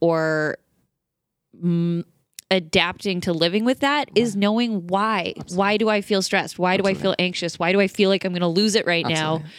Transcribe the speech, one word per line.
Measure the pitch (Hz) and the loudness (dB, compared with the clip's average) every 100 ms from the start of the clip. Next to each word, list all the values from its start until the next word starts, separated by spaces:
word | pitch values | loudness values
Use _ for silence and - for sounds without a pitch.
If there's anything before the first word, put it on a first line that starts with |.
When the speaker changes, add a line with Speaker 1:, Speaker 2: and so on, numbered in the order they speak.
Speaker 1:
or, | 170 160 160 156 151 - _ _ _ _ _ _ _ _ _ - | 0 2 0 0 -2 -6 _ _ _ _ _ _ _ _ _ -6
mm, | 175 170 170 170 - _ _ - - | -2 0 0 -4 -8 _ _ -12 -2
adapting | 190 156 185 170 - 208 180 | -2 0 0 0 -2 -6 -4
to | 175 | -2
living | 165 170 208 | 0 0 0
with | 240 269 | 0 0
that | 277 294 - | 0 -2 0
is | 208 233 | 0 0
Speaker 2:
Right. | 202 | 0
Speaker 1:
knowing | 202 226 240 202 170 | 0 0 -2 -4 -2
why. | 190 220 202 165 - | -2 0 -2 -4 -8
Speaker 2:
Absolutely. | - 180 | -6 -2
Speaker 1:
Why | 196 214 | 0 2
do | 220 | 2
I | 208 | 0
feel | 202 196 | 0 0
stressed? | 185 190 - - | 0 -2 -2 -2
Why | 180 196 | 0 2
do | |
I | 196 | 0
Speaker 2:
Absolutely. | 190 | 0
Speaker 1:
feel | 190 - | 0 0
anxious? | 180 - 170 - | -2 -2 -6 -2
Why | 170 | 2
do | 196 | 2
I | 190 | 2
feel | - 190 | 2 2
like | 196 | 2
I'm | 190 | -2
gonna | 180 175 | 0 0
lose | 170 214 | 2 2
it | 202 - | 2 2
right | 170 160 | 0 0
now? | 160 156 | 0 0
Speaker 2:
Absolutely. | 160 156 | -2 -6